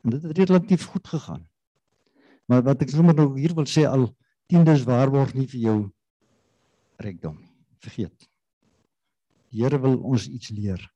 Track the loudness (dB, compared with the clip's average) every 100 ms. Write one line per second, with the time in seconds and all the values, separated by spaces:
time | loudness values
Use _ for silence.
0 | -4 -6 -6 0 4 4 4 -2 -2 -12
1 | -8 -10 -10 -16 -16 _ _ _ _ _
2 | _ _ _ _ 0 2 2 0 -2 4
3 | 4 6 2 0 -4 -2 -2 2 2 2
4 | 0 _ _ _ _ 4 6 4 2 0
5 | 2 0 -2 -4 -8 -4 -2 -2 -4 _
6 | _ _ _ _ _ _ _ _ _ -16
7 | -16 -12 -14 -14 _ _ _ _ -16 -10
8 | -12 _ _ _ _ _ _ _ _ _
9 | _ _ _ _ _ -4 -2 0 0 0
10 | -2 -4 -4 -16 -14 -8 -8 -8 -12